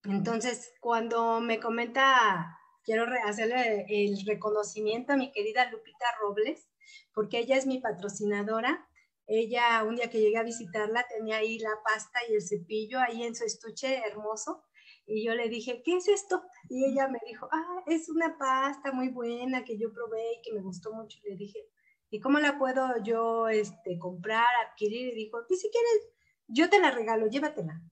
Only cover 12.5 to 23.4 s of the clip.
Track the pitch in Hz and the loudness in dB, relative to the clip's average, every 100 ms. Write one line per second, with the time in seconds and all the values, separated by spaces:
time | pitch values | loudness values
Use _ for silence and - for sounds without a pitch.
12.5 | 202 170 214 214 262 247 233 233 226 226 | -6 -4 -6 -4 0 0 -2 -6 -4 -6
13.5 | - 226 214 262 262 220 208 214 220 - | -6 -12 -8 -4 -2 -4 -6 -6 -6 -6
14.5 | 359 _ _ - - - 214 226 233 233 | -10 _ _ -20 -20 -6 -4 0 -2 -2
15.5 | 233 240 233 - 359 359 403 - 359 - | -4 -6 -4 0 2 4 2 2 -4 -4
16.5 | - - 254 269 269 269 240 226 220 - | -20 -8 0 2 2 0 -2 -8 -14 -4
17.5 | 320 339 359 359 320 330 320 330 - 269 | -4 -2 -6 -2 -2 0 2 2 2 2
18.5 | 262 277 277 277 262 254 247 233 240 254 | 2 2 -2 -4 -2 -2 -2 -4 -2 -2
19.5 | 254 247 214 226 226 233 220 226 233 247 | -2 -4 -4 -4 -4 -6 -4 -4 -6 -6
20.5 | 208 185 180 220 220 214 - 208 190 202 | -6 -6 -10 -10 -10 -12 -14 -12 -10 -12
21.5 | 440 - _ _ _ _ 214 262 285 294 | -14 -18 _ _ _ _ -6 2 4 2
22.5 | 285 269 254 262 240 208 226 226 226 | 2 0 2 0 -2 0 0 0 0